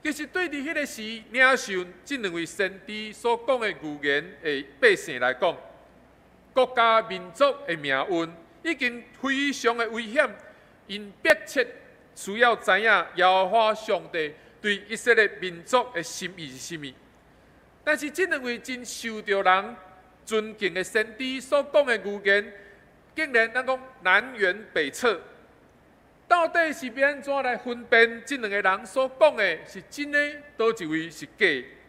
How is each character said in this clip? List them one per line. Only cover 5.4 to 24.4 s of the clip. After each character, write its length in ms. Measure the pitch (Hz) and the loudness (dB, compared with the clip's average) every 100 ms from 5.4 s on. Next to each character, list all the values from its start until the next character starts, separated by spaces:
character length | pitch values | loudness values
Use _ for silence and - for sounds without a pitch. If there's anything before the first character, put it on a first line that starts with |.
| 180 147 - - - _ _ _ _ _ _ | 0 -2 -12 -20 -20 _ _ _ _ _ _
国 200 | - 254 | 2 2
家 260 | 254 226 226 | 4 4 4
民 280 | 220 185 180 | 2 -8 -10
族 120 | 175 285 254 - | 2 2 2 -6
的 100 | 165 | -6
命 180 | 143 135 147 | 0 0 0
运 260 | 170 165 165 - - | -2 -2 -8 -20 -10
已 100 | 320 | -6
经 300 | 330 247 240 220 - | -4 -4 -6 -16 -8
非 320 | 262 269 285 | -4 0 -2
常 240 | 277 233 233 | 0 0 0
的 120 | 226 | -2
危 180 | 226 226 | -4 -6
险， 200 | 247 285 - - - - _ _ | 0 0 -2 -20 -20 -20 _ _
因 240 | 202 208 190 | -12 -12 -4
迫 100 | - 302 - | 2 2 2
切 180 | 285 240 - - - _ - | -4 -4 -6 -20 -20 _ -16
需 220 | - 208 | -8 2
要 180 | 240 220 | 4 4
知 140 | - 190 | 2 2
影 260 | 226 202 165 | 4 2 2
耶 100 | - | 2
和 240 | 180 190 185 | 4 4 2
华 260 | 220 220 | 2 2
上 280 | 214 - 190 165 | 0 -2 -4 -2
帝 240 | 170 151 147 - _ | -6 -6 -8 -20 _
对 220 | 208 196 202 | -4 -2 -4
以 80 | 220 | -6
色 180 | - | 2
列 140 | 226 208 - | 4 4 0
民 220 | 185 170 | -10 -10
族 240 | 165 254 247 | 0 0 0
的 80 | 170 | -6
心 300 | 165 - 185 185 | -8 -8 -10 -10
意 120 | 151 | -14
是 80 | 127 | -12
甚 260 | - 165 | -12 -12
物。 100 | 143 127 _ _ _ _ _ _ _ _ | -12 -16 _ _ _ _ _ _ _ _
但 120 | - 302 | -2 -2
是 140 | 294 | -2
这 160 | - 370 | -4 -2
两 160 | 311 | -2
位 160 | 254 240 | -4 -6
真 260 | - 254 | -8 -12
受 380 | 247 - 233 220 | -10 -10 -8 -8
到 200 | 214 196 | -2 2
人 340 | 190 185 202 233 - - - _ | 4 4 2 -12 -20 -20 -20 _
尊 320 | - 220 214 214 | -2 -2 -2 -4
敬 180 | 196 | -4
的 80 | 170 | -2
先 340 | 180 220 220 226 | -2 -2 -2 -6
知 240 | 262 262 | -8 -8
所 220 | 247 285 277 | 0 0 4
讲 140 | 302 277 | 2 4
的 100 | 226 | 0
预 240 | 190 202 | -2 -4
言， 280 | 196 202 220 - - - _ _ _ | 2 2 2 -14 -20 -20 _ _ _
竟 180 | - 311 | -6 0
然 200 | 240 226 | 2 2
咱 120 | 240 | 0
讲 160 | 254 262 254 - | -2 -4 -4 -6
南 340 | 180 190 247 | 4 4 2
辕 220 | 247 | 0